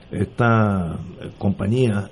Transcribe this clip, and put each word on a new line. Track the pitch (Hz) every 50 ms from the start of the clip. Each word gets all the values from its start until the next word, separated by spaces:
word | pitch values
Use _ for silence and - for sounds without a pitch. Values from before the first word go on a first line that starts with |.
| - -
esta | - 90 92 - - - 120 117 113 110 107 104 98 95 87 82 80 - - - - - - 92 - -
compañía | - 101 95 - 98 98 117 131 127 117 101 101 101 -